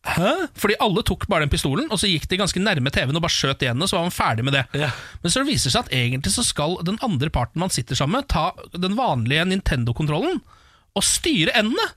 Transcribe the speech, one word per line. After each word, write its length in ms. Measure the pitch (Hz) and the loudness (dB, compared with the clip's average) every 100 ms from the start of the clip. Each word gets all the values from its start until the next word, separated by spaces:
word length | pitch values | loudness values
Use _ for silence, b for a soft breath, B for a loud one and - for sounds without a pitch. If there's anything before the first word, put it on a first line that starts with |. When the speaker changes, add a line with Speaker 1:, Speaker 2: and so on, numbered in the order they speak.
| - | -2
Speaker 1:
«Hæ?» 400 | - 190 339 349 | 0 2 0 -2
Fordi 200 | - 202 214 | -2 0 2
alle 220 | 233 190 | 2 2
tok 240 | - 190 - | 0 -2 0
bare 120 | 175 | 0
den 60 | 143 | 2
pistolen, 380 | 165 - 139 320 | 0 0 0 -2
og 80 | 202 | 0
så 80 | 208 | 0
gikk 200 | 160 - | 0 0
de 100 | 185 | -2
ganske 220 | 190 180 | 0 0
nærme 280 | 208 160 123 | 0 0 0
T 120 | 208 | 0
V-en 120 | 135 160 | 0 0
og 40 | |
bare 120 | 165 | 0
skjøt 240 | - 135 135 | 0 0 0
igjen, 220 | 131 120 | -2 0
og 60 | 185 | 0
så 80 | 185 | 0
var 80 | 175 | -2
man 80 | |
ferdig 300 | - - 113 131 | 0 0 2 0
med 80 | |
det. 80 | 139 127 | 0 0
Speaker 2:
Ja. 180 | 139 147 B B B | -2 -2 B B B
Speaker 1:
Men 80 | 170 | -2
så 80 | 254 | 0
viser 240 | 277 175 - | 2 0 2
det 40 | |
seg 100 | 214 | 0
at 60 | 240 | 0
egentlig 400 | 127 120 131 190 | 0 0 0 -2
så 120 | 220 233 | 0 -2
skal 320 | - 147 180 | 0 -2 -2
den 140 | 170 220 | -2 -2
andre 260 | 247 143 156 | -2 0 0
parten 300 | 139 120 156 | 0 -2 -2
man 80 | 185 | -2
sitter 300 | - 120 127 | -2 -2 -2
sammen 220 | 139 175 | 0 0
med, 60 | - | 0
ta 240 | 170 170 - - | 0 0 -4 -14
den 220 | 170 185 214 | -4 -2 0
vanlige 480 | 233 131 113 151 | 2 2 2 2
Nintendo-kontrollen 960 | 185 190 - 139 117 113 151 151 302 330 b b b b b 202 | 2 0 0 0 0 0 0 0 0 -2 b b b b b -2
og 60 | |
styre 480 | - - 349 240 156 | 0 0 2 4 4
endene. 360 | 240 214 349 440 | 4 2 0 -2